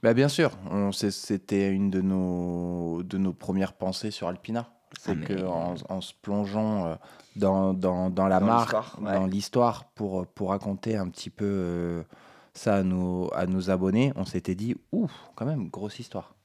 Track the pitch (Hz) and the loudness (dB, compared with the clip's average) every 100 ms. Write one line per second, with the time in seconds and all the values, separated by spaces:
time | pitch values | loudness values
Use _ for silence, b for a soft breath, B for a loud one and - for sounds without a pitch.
0 | 113 117 139 139 156 95 95 98 101 95 | 6 6 4 4 2 2 -4 0 0 0
1 | 104 95 - 101 - 98 98 95 98 95 | -2 -2 -4 -4 0 2 2 2 2 2
2 | 95 95 92 87 87 87 87 87 85 82 | 2 2 0 -2 -2 -2 -4 -4 -4 -4
3 | 92 98 95 85 - 95 95 - 92 92 | -4 0 0 -2 -2 0 0 -2 -6 -4
4 | 110 - 85 92 - 113 120 _ _ - | -6 -6 -6 -6 -6 -6 -6 _ _ -14
5 | - 87 76 98 92 85 85 87 - 95 | -6 -6 -4 -4 -2 -2 -4 -6 -6 -8
6 | 90 - - 101 101 104 110 107 85 80 | -8 -14 -4 -2 -2 0 0 0 -2 -4
7 | B B B - 101 95 95 95 92 90 | B B B 0 2 4 2 2 0 2
8 | 92 92 95 92 101 117 113 110 117 - | 0 2 4 6 6 4 4 0 -4 -8
9 | 104 95 95 98 101 127 120 107 - - | -2 0 0 -2 0 4 4 2 -8 -8
10 | 104 95 90 - 95 98 101 98 - 110 | -4 -4 -6 -4 -2 0 -2 -4 -2 -2
11 | 90 - - - 101 98 90 87 87 85 | -2 -6 -14 -4 -2 0 -2 -2 -2 -4
12 | 80 B B B B - - 98 92 92 | -8 B B B B -4 2 4 4 2
13 | 90 90 90 - 90 92 90 92 92 101 | 0 -2 -2 -2 0 0 2 2 4 4
14 | 139 120 95 92 - 92 110 - _ 202 | 2 0 -4 -4 -4 -4 -2 -6 _ -2
15 | 202 B B - 120 151 92 - 104 - | -2 B B -6 -4 -2 -4 -6 -10 -10
16 | 120 98 - _ | -10 -10 -12 _